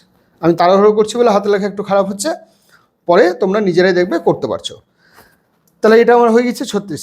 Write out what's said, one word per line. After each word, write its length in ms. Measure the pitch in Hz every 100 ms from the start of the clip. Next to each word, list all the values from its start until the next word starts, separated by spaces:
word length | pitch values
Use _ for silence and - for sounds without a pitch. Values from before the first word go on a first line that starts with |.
| _ _ _ _
আমি 100 | 165 170
তাড়াহুড়ো 320 | 175 196 214
করছি 220 | 208 214 240
বলে 100 | 240
হাতের 200 | 202 202
লেখা 140 | 202 202
একটু 160 | 202
খারাপ 240 | 196 - 196
হচ্ছে, 200 | 196 302 - - _ _ _ _ _ -
পরে 160 | 175 330 349
তোমরা 180 | 190 208 196
নিজেরাই 260 | 170 180 180
দেখবে 180 | 180 339
করতে 280 | - 147 117
পারছো। 220 | 92 - - _ _ _ _ - _ _ _ _ _
তাহলে 160 | 214 220
এটা 120 | 233
আমার 160 | 240 240
হয়ে 100 | 226 247
গেছে 180 | -
ছত্রিশ 360 | 247 202 202 147